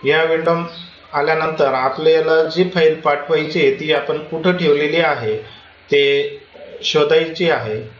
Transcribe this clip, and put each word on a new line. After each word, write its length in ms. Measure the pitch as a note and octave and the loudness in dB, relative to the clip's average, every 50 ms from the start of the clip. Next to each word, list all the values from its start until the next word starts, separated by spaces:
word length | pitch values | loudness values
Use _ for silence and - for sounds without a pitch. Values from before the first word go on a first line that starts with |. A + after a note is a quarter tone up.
| C3 C3+ | 0 2
या 140 | D#3 D#3+ | 2 2
विंडो 340 | E3 D#3+ E3 D#3+ - E3+ E3+ E3+ - - - - - - - - - - | 2 2 0 0 0 0 0 0 -2 -8 -12 -18 -20 -20 -20 -20 -20 -6
आल्यानंतर 640 | - D3 C#3+ D#3 D#3+ D#3 D#3 D#3+ D3 - D3 C3+ C3 | -4 -2 0 0 0 0 -2 -4 0 0 0 2 2
आपल्याला 680 | B2+ C3 C#3 C#3 D#3 D#3 D#3+ D#3+ D#3+ D#3 D#3+ E3 D#3+ D#3+ | 0 -2 -2 -2 2 2 4 4 4 2 2 2 2 2
जी 260 | D#3+ D#3+ F3 F3+ F3 - | 0 0 0 0 0 2
फाईल 260 | F3 D#3+ D#3 D#3 D#3 | 2 4 4 2 2
पाठवायची 600 | - D3+ C#3+ C#3+ - - D#3+ D#3 D#3 D3+ - F3 | 0 0 0 0 0 -2 -2 -2 -2 -2 -2 2
आहे, 140 | D3+ C3+ C3+ | 2 2 2
ती 180 | - D3+ D#3 | 0 -2 0
आपण 260 | D3+ C#3+ - - D3+ D3+ | 0 0 0 -2 -6 -6
कुठं 380 | - - E3 D#3+ D#3+ F3+ F3 | -6 -8 -10 -2 0 0 0
ठेवलेली 440 | E3+ E3+ D3+ C#3+ D3 D3+ D3 D#3+ E3+ | 2 2 2 2 2 2 0 0 0
आहे 380 | E3 D#3 C#3+ A#2+ A#2 G#2+ G#2+ G#2+ - - - - - - - _ _ - | 0 0 0 -2 -2 -4 -4 -6 -8 -14 -20 -20 -20 -20 -20 _ _ 0
ते 460 | C#3+ C#3+ C#3+ C#3 C#3+ C#3+ C#3+ C#3+ - - - _ - - - - - - | 2 2 4 4 2 0 -2 -4 -8 -14 -20 _ -20 -20 -20 -20 -18 -8
शोधायची 680 | - - - D#3 D3+ D3 D#3+ D#3+ D#3+ E3 D#3+ - F3+ E3 | -8 -2 0 2 2 4 2 2 2 0 -4 -2 0 0
आहे 400 | D3 A#2+ A2+ A2 G#2+ A2+ A2+ - - | 0 -2 -2 -6 -8 -8 -10 -14 -20